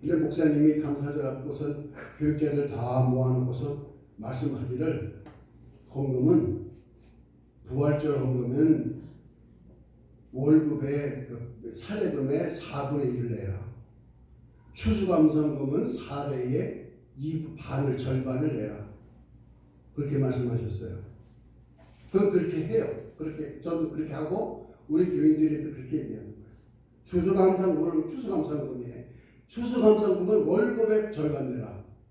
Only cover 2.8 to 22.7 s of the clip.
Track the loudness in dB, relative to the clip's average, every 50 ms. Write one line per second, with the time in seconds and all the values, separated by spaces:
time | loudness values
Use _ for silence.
2.8 | -4 0 2 2 4 4 4 4 4 2 2 2 2 0 -2 -4 -6 -6 -6 -8
3.8 | -10 -14 -18 -20 -20 -20 _ -14 -10 -8 -6 -4 -4 -4 -4 -4 -6 -6 -4 -2
4.8 | -2 -2 -2 -2 -4 -8 -10 -12 -18 -20 -20 -20 -20 -20 _ -20 -20 -20 -20 -20
5.8 | -20 -12 -6 -4 -2 -2 0 2 4 6 6 6 4 2 -2 -4 -8 -12 -16 -20
6.8 | -20 -20 -20 -20 -20 -20 -20 -20 -20 _ _ -20 -20 -20 _ _ -14 -8 -2 0
7.8 | 2 2 2 2 0 0 0 0 0 0 0 -2 -2 -2 2 2 6 6 4 4
8.8 | 2 -4 -6 -8 -12 -16 -20 -20 -20 -20 -20 _ -20 -20 -20 -20 -20 -20 -20 -20
9.8 | -20 -20 -20 -20 -20 -20 -20 -20 -20 -16 -8 -2 4 6 6 6 6 4 -2 -2
10.8 | -2 -2 -2 -2 -2 -4 -6 -8 -10 -12 -12 -12 -12 -12 -14 -14 -14 -14 -14 -14
11.8 | -10 -8 -4 -2 -2 -2 -2 -2 -2 0 0 0 -2 -2 -6 -8 -10 -10 -8 -6
12.8 | -6 -4 -2 -2 -2 -2 -2 -2 -4 -4 -4 -6 -6 -6 -6 -6 -8 -12 -14 -16
13.8 | -20 -20 -20 -20 -20 -20 -20 -20 -20 -20 -20 -20 -20 -20 -20 -20 -20 -18 -10 -4
14.8 | 0 0 2 2 2 2 4 6 6 6 6 4 2 2 0 -2 -4 -2 -2 0
15.8 | -2 -2 -4 -6 -6 -8 -8 -6 -6 -4 -4 -4 -2 -2 -2 -2 -2 -2 -6 -10
16.8 | -14 -18 -20 -20 -20 -20 -14 -10 -8 -6 -6 -6 -6 -8 -12 -14 -12 -6 -4 -2
17.8 | 0 0 -2 -2 -2 -2 -2 -2 -2 -2 -2 -2 -2 -2 -2 -2 -6 -6 -8 -10
18.8 | -12 -14 -16 -20 -20 -20 -20 -20 -20 _ -20 -20 -20 -20 -20 -20 -20 -20 _ -20
19.8 | _ -18 -8 -6 -4 -2 0 0 0 0 0 0 -2 -2 -2 -2 -4 -4 -6 -8
20.8 | -8 -10 -10 -12 -12 -16 -18 -20 -20 -20 -20 -20 -20 -20 -20 -20 -20 _ -20 _
21.8 | -20 -20 -20 -20 -20 0 2 4 4 6 4 4 2 2 0 -2 -2 2